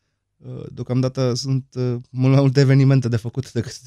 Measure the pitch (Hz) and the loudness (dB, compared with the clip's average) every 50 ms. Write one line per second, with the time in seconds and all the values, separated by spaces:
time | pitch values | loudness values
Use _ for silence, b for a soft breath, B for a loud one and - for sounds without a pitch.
0 | _ _ _ _ _ _ _ _ 151 127 127 - - - - - 120 - 123 127 | _ _ _ _ _ _ _ _ -20 -18 -16 -16 -16 -16 -16 -14 -8 -4 -2 -2
1 | 127 131 131 135 131 127 120 123 - 135 135 131 131 _ - 127 127 123 123 120 | -2 -2 -2 -2 -2 -2 -2 -4 -4 -4 -4 -4 -6 _ -8 -6 -4 -4 -6 -6
2 | 127 _ - 127 127 131 139 139 139 135 127 143 139 131 135 139 135 135 139 135 | -10 _ -4 0 2 4 4 4 4 4 4 4 4 4 4 4 4 4 4 2
3 | 120 117 120 110 - 117 - 135 127 - - 120 107 113 - - - | 2 0 -2 -4 -4 -6 -10 -10 -10 -8 -6 -6 -6 -6 -10 -18 -20